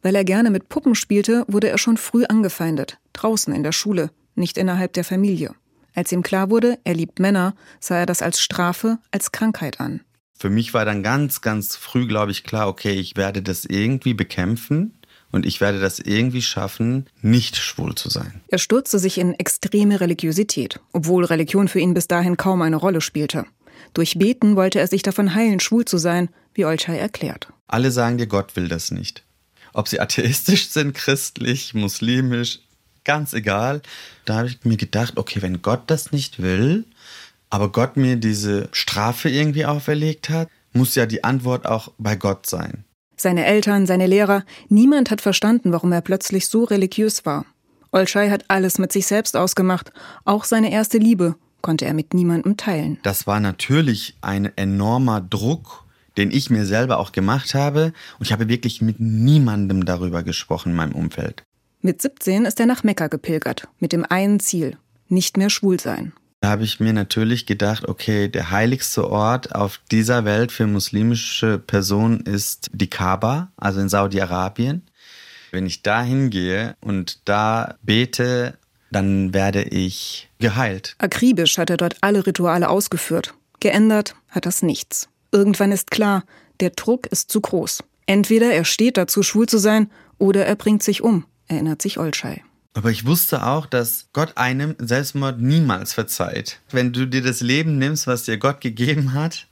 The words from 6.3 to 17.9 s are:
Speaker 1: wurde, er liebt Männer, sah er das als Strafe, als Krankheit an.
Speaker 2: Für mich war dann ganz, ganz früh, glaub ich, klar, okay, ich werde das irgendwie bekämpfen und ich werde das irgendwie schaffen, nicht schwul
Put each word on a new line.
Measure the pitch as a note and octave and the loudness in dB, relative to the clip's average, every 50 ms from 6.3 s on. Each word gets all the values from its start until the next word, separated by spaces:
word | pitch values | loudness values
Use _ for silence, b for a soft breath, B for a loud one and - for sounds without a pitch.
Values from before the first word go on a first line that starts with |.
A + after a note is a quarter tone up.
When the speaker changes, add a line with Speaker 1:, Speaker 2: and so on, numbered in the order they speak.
| G3 F#3+ G3 F#3+ | 0 0 2 2
Speaker 1:
wurde, | A3 A#3 A3 A#3+ A#3+ - _ | 2 4 4 2 0 -2 _
er | - F3 | -4 -2
liebt | E3 E3 - _ - | -2 -2 -4 _ 0
Männer, | F#3 G3 G3+ F#3+ F3+ F#3+ G3+ b b b b b | 2 2 4 2 2 0 -2 b b b b b
sah | - - F3+ | -6 -2 -2
er | F3 F3 | 0 0
das | F3 F3 - | 0 -2 -2
als | - E3+ F3 - | -2 -2 -2 -2
Strafe, | - - - - F3 F3 F3+ - - A3+ A3+ A3+ _ _ | -2 -2 -2 -2 -2 -2 -2 -2 -2 -2 -2 -2 _ _
als | - G3+ - - | -6 -6 -4 -6
Krankheit | - - A3 A3 G#3+ - E3 C3+ - - | -4 -2 -2 -2 0 -2 -6 -8 -6 -8
an. | - - - - _ _ _ _ _ _ _ _ | -8 -8 -8 -10 _ _ _ _ _ _ _ _
Speaker 2:
Für | - G2 | -2 0
mich | G2+ A2+ A#2 A#2 - | 0 0 0 0 0
war | A#2 G#2+ | 0 0
dann | G#2+ G#2 G2+ | 0 -2 -2
ganz, | F#2+ G#2+ B2+ C#3+ D3 C3+ - - | 0 0 0 0 0 -2 -4 -4
ganz | - A2+ G#2+ G#2+ G2 - - | -4 -2 -2 -2 -4 -6 -10
früh, | - - - - B2 B2 | -12 -14 -4 -2 -2 -2
glaub | A2+ A2 G#2+ G#2 G2+ | 0 0 -2 0 -2
ich, | F#2+ - - | -4 -8 -8
klar, | - - G#2+ G#2+ G2 | -6 -4 -2 -2 -2
okay, | F#2 - - G#2 | -4 -4 -4 -2
ich | G2 G2 F#2 - - | -2 -2 -4 -6 -4
werde | G2+ F#2+ G2 G2 G2 | -2 -2 -2 -2 -4
das | F#2+ G2 F#2 - - | -4 -4 -6 -6 -6
irgendwie | - F#2 G2 G#2 A#2 C3+ B2+ - A2+ A2+ | -4 -2 0 0 0 -2 0 0 -2 0
bekämpfen | G2 F#2+ - - - F2+ F#2 A#2 A#2 - - D3 D#3 F#3+ A3+ _ _ b b b b b b | 0 -4 -4 -2 -4 -2 -2 -2 -4 -2 -2 -2 -2 -2 -4 _ _ b b b b b b
und | - F#2+ - | -4 -2 -2
ich | - - - | -2 -2 0
werde | G2 G2+ G2+ G2 | 0 0 0 0
das | F#2+ F#2+ - - | -2 -2 -4 -4
irgendwie | - - G2+ A2 A#2+ B2+ B2 B2+ | -4 -2 0 0 0 0 -2 -2
schaffen, | A#2 - - - G2 G2+ - - A2+ A#2 B2+ C3+ C3+ _ _ _ | -4 -4 -4 -4 -6 -6 -4 -2 -2 -2 0 -2 -4 _ _ _
nicht | - G#2+ A#2 B2 A2 - - | 2 4 4 4 2 0 -6
schwul | - - - - - - - | -6 -6 -6 -6 -6 -6 -6